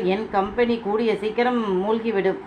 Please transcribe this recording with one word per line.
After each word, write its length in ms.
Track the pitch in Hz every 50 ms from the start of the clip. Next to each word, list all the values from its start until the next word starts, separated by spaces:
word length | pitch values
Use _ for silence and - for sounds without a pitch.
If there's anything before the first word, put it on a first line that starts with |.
| 180
என் 200 | 180 190 214 220 -
கம்பெனி 480 | - 196 190 202 196 240 240 233 233 226
கூடிய 320 | - - 214 262 240 220 202
சீக்கிரம் 440 | - 208 214 208 233 240 247 247 233 220 202 185 180
மூழ்கிவிடும், 640 | 190 214 226 226 220 233 202 196 185 190 180 - -